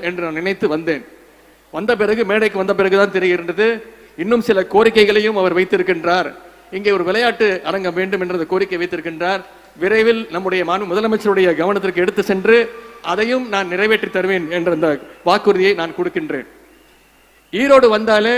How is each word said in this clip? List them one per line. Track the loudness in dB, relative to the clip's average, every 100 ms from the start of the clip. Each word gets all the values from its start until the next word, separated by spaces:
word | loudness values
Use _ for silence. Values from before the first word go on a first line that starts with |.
| -4
என்று | -6
நான் | -6 -4
நினைத்து | -4 -2 -2
வந்தேன். | -2 -2 -6 -8 -20 -20 _ _ _ _
வந்த | -6 -2 0
பிறகு, | 0 0 0
மேடைக்கு | 0 0 0
வந்த | -2 0
பிறகுதான் | 2 4 2 2
தெரிகின்றது, | 0 0 -2 -2 0 -2 -8 -20 -18 -8
இன்னும் | 0 0 2
சில | 0 2
கோரிக்கைகளையும் | 4 4 6 4 4 2 0
அவர் | 0 0
வைத்திருக்கின்றார். | 0 0 0 -2 0 0 -2 -8 -20 -20 -14 -6
இங்கே | -2 0
ஒரு | 0
விளையாட்டு | 0 0 0 0 0 -4
அரங்கம் | -4 -4 -4
வேண்டும் | -4 -4
என்ற | -4 -4 -2
கோரிக்கை | -2 -2 -4
வைத்திருக்கின்றார். | -6 -6 -8 -6 -4 -4 -8 -20 -20 -6
விரைவில் | 0 2 2 2 -4
நம்முடைய | -6 -4 -2 -2
மாண்பு | -2 -2
முதலமைச்சருடைய | -2 0 0 0 2 2 2
கவனத்திற்கு | 0 0 -2 -2
எடுத்து | -2 -2 -2
சென்று | 0 4 4 2 -6 -20 -12 -6
அதையும் | -2 0 -2 -2
நான் | -4 -2
நிறைவேற்றி | -2 0 0 -2 -4
தருவேன் | -2 -2 -2 -2
என்ற | -2 0
அந்த | 0 -2 -6 -6 0
வாக்குறுதியை | 2 2 2 2 0
நான் | -4 -6
கொடுக்கின்றேன். | -6 -6 -6 -8 -10 -20 _ _ _ _ _ _ _ _ _
ஈரோடு | -2 4 6 6
வந்தாலே | 4 2 2 2